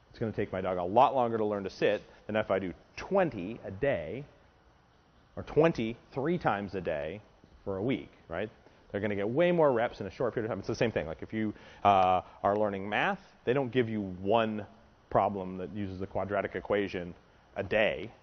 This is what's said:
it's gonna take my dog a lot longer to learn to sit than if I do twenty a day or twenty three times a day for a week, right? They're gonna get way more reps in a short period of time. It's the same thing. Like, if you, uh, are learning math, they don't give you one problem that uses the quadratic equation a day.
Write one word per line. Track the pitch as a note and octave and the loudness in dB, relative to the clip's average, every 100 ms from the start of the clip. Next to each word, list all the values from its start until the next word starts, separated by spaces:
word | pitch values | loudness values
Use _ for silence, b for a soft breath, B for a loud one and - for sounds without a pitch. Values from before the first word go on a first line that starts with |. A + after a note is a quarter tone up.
| _ | _
it's | - | -6
gonna | A2+ | -4
take | G#2+ G2+ | -2 -4
my | F#2+ | -2
dog | F#2 F2+ | -2 -2
a | |
lot | F2+ A2 C#3 | 2 4 4
longer | C3+ A#2 A2+ | 4 0 0
to | G#2+ | 0
learn | G#2 | -2
to | F#2+ | -4
sit | - C#3 G#2 - B - | 0 2 2 -4 B -2
than | G#2+ | -2
if | - | 2
I | G2 | 0
do | F#2+ - _ - | 0 -8 _ -14
twenty | - G3 E3+ A2 F2+ A#2 G#2+ | -2 0 0 -2 -8 -8 -10
a | |
day | F#2+ C#3 G#2 D#2 A#2 D3 - _ _ _ _ _ _ _ _ _ - | -2 -2 -2 -4 -10 -12 -20 _ _ _ _ _ _ _ _ _ -14
or | |
twenty | - D3 E3 D#3+ A2+ A#2 - | 0 4 4 4 -4 -6 -10
three | C#3 C#3+ F3+ | -4 -2 0
times | C#3+ G2+ G2+ G2 | 0 -2 -2 -4
a | |
day | E2+ D2+ D2+ G#2 - _ - - | -4 -4 -4 -10 -16 _ -20 -14
for | G2 F#2+ | -8 -4
a | |
week, | A#2 G2 - - - | -2 -2 -6 -18 -10
right? | E2+ A2 - - b b | -6 -6 -10 -20 b b
They're | G#2 | -4
gonna | G#2 G2+ | -2 -2
get | G2+ | -2
way | C3+ F3 | 2 4
more | F3 D3+ | 6 4
reps | A#2 A#2+ - | 4 0 -2
in | G2 | -10
a | |
short | - A#2+ | -4 -2
period | A#2+ A2 | -2 -4
of | G2 | -4
time. | |
It's | G#2+ | -4
the | A2+ | 0
same | A#2+ | 0
thing. | G#2 D#2 | 0 -4
Like, | D#2+ | -8
if | - | -6
you, | A2 G#2+ - B B | -4 -4 -6 B B
uh, | G2+ F#2+ F#2 F2+ - B | 6 6 6 4 0 B
are | G2+ G#2 | 0 2
learning | G#2 G2 G2+ | 0 -2 -2
math, | A2 F3 G3 - - | 0 0 -4 -10 -6
they | - | 0
don't | C3+ B2+ | 0 2
give | B2+ A2+ | 0 0
you | G#2+ F#2+ F2+ | -2 -4 -4
one | F#2+ A2+ A2 G#2+ G#2 - - _ - | 2 4 2 -2 -10 -18 -20 _ 0
problem | A#2+ G2+ G2 F#2 F#2 | 2 2 0 -6 -6
that | F2+ | -8
uses | G#2 F#2+ F#2 | -6 -6 -6
the | F#2+ | -6
quadratic | G2+ G2 G2 G2 F#2+ | -6 -2 -2 -2 -4
equation | - G#2 G2 F#2 F2 E2+ b b b - | 0 0 0 -4 -8 -12 b b b -8
a | |
day. | F#2+ G#2+ G2+ C#2 A2 - | 0 2 2 0 -10 -16